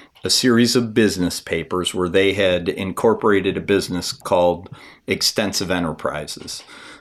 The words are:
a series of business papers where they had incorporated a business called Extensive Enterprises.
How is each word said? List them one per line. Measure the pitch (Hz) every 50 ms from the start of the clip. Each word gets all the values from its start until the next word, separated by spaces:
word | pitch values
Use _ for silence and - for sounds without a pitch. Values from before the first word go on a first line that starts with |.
| - _ _ _ -
a | 92
series | - - - 127 117 117 120 117 -
of | 127 120 110 107
business | 120 110 98 87 92 87 85 - -
papers | - - - 82 80 - 90 90 87 - -
where | 92 90 87
they | 90 95 98 98 92
had | 104 98 92 90 87 85
incorporated | 92 - - 98 95 90 - - 113 104 - - 110 101 98 90 95 87
a | 92
business | 85 - 101 95 92 - 90 87 - -
called | - - - - 98 90 87 87 87 87 92 - - - - - - _ _
Extensive | - 101 101 - - - - 107 98 101 - 98 87
Enterprises. | 92 90 85 80 76 - - - 69 76 76 - - 71 - - - - - - - - - - - -